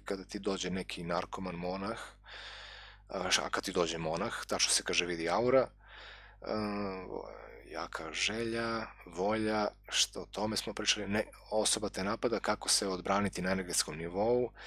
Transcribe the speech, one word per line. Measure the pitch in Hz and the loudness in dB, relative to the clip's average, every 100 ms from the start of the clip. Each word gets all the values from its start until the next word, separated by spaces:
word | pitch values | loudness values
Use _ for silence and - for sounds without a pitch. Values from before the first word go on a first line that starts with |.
| - | -2
kada | 95 | -4
ti | 92 104 | -4 -4
dođe | 101 95 92 | -2 0 0
neki | 92 90 - | -2 -4 -6
narkoman, | 85 85 92 - 92 85 | 0 0 -2 -4 -6 -4
monah, | 90 95 98 117 - - - - - - - - - - - | -4 -2 -4 -6 -8 -14 -16 -14 -12 -14 -14 -14 -16 -18 -8
a, | 95 90 | -4 2
š-, | - - | 2 2
a | |
kad | - | -2
ti | - | 0
dođe | 92 82 82 | 2 2 2
monah, | 80 82 117 - - | 0 0 -2 -4 -4
tačno | 95 - | 2 4
se”, | - | 4
kaže, | - 87 87 | 4 2 2
„vidi | 85 82 | 0 2
aura, | 95 123 131 120 - - - - - - - | 4 6 6 4 -2 -20 -16 -16 -16 -18 -12
e, | - 107 104 104 101 92 90 50 - - 57 - - | -4 -2 0 -2 -2 -4 -6 -8 -8 -12 -14 -16 -10
jaka | 76 - - 80 | -6 -6 -6 -6
želja, | 78 - 113 117 113 117 113 110 - - | 0 0 0 -2 -2 -2 -2 -4 -10 -10
volja”, | 82 101 110 107 107 104 - - | 0 2 4 2 4 2 -2 -2
što | - - 101 | 2 2 0
o | 85 | -6
tome | - 107 104 | -2 0 0
smo | - | -2
pričali, | 101 107 107 98 | -2 0 0 2
„ne, | 107 107 - - | 0 0 -8 -2
osoba | 107 107 110 101 | 2 4 2 0
te | - | -2
napada, | 95 110 127 107 | -2 0 0 2
kako | - 104 - | 2 0 2
se | - 98 | 2 2
odbraniti | 90 87 98 98 - | 0 2 2 2 0
na | 90 | 0
energetskom | 95 90 82 - 78 | 0 0 0 0 -4
nivou?” | 85 92 110 123 120 - | -2 2 4 4 2 -4